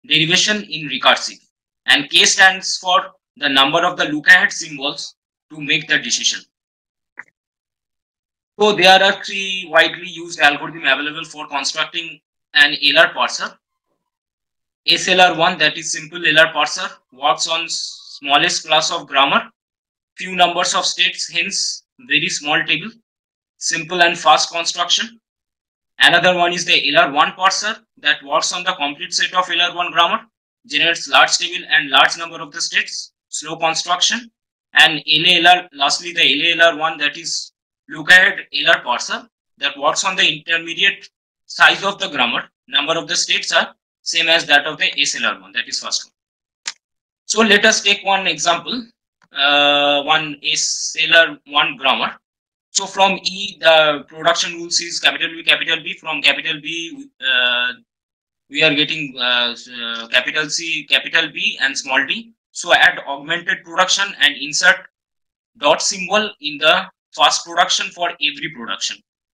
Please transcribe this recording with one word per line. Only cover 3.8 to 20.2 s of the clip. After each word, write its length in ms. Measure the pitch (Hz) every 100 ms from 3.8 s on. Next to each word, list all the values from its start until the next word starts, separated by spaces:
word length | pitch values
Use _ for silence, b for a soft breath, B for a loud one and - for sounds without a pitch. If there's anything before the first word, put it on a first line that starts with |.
of 140 | 175 147
the 80 | 151
look-ahead 460 | 151 160 180 202
symbols 640 | - 160 147 143 - - - _ _ _
to 80 | 156
make 280 | 139 156 156
the 100 | 147
decision. 440 | 123 - 117 107 - _ _ _ _ _ _ - - _ _ _ _ _ _ _ _ _ _ _ _ -
So 140 | 214
there 280 | - 185 190
are 220 | 196 196
three 440 | - 202 196 190 175
widely 380 | 160 165 160 175
used 300 | 165 170 160
algorithms 520 | 147 143 156 160 151
available 300 | 135 147 156
for 240 | 156 151 156
constructing 720 | 139 139 160 156 175 165 156 _ _ _
an 220 | 147 147 147 143
L 60 | 151
R 140 | 165
parser. 420 | - 120 - 196 - _ _ _ _ _ _ _ _ _ _ _ _ 151
S 200 | 165 190
L 100 | 185
R 180 | 180 160
one, 200 | 170 175
that 200 | 151 165
is 140 | 156
simple 340 | 165 156 175 170
L 140 | 156
R 140 | 160
parser, 360 | 147 151 185 190 - _
works 340 | 127 143 160 -
on 200 | 165 165
smallest 960 | - - - - - 143 143 175 - 160
class 240 | 156 160
of 160 | 170 143
grammar, 360 | 139 139 202 - _ _ _ _ _ _
few 180 | -